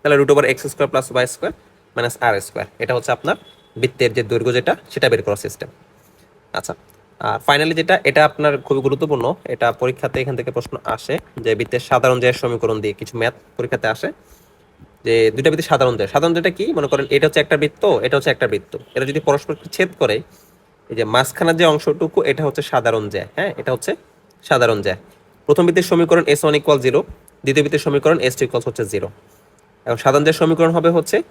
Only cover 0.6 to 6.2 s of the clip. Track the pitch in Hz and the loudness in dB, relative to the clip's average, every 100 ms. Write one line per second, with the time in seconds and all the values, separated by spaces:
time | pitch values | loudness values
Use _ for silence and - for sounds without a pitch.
0.6 | 143 - 139 131 131 123 123 - 190 - | -8 -4 -2 -2 -2 -2 -2 -4 -8 -8
1.6 | _ _ _ - 120 - 120 101 - - | _ _ _ -6 -6 -2 0 0 -4 -10
2.6 | - _ 113 123 117 120 151 233 - _ | -10 _ -4 -4 -2 -4 -2 -6 -8 _
3.6 | _ - 127 - 120 113 113 120 117 123 | _ -4 -4 0 0 0 -2 0 0 0
4.6 | - - - - 127 113 107 101 104 - | -2 -4 -6 -2 0 0 0 -6 -6 -12
5.6 | - _ _ _ _ _ | -16 _ _ _ _ _